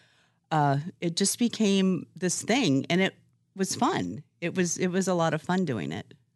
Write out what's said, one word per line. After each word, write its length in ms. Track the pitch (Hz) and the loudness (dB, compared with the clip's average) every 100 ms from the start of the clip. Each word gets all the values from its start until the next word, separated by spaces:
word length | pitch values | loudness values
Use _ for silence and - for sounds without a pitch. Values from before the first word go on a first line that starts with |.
| _ _ _ _ - | _ _ _ _ -2
uh, 280 | 156 143 139 165 - | 2 4 2 -2 -6
it 140 | 175 170 | -4 0
just 220 | 196 - | 0 2
became 680 | 240 - 214 196 190 185 - - | 0 2 2 4 2 0 -4 -6
this 260 | 185 - | -4 -2
thing, 440 | - 233 208 135 - | 0 2 2 2 2
and 100 | 175 | 0
it 140 | 190 - _ _ _ - | 0 -2 _ _ _ -6
was 200 | 190 - | -4 0
fun. 480 | 269 381 87 110 - _ | 0 0 -4 -8 -14 _
It 140 | 170 170 | -6 -2
was, 220 | 180 - | -2 0
it 100 | 185 | -2
was 200 | 180 185 | 0 0
a 60 | |
lot 200 | 180 165 | 2 2
of 80 | 151 | 0
fun 220 | - 180 | 0 0
doing 280 | 180 113 71 | 0 -2 -4
it. 220 | 85 - - _ | -6 -10 -18 _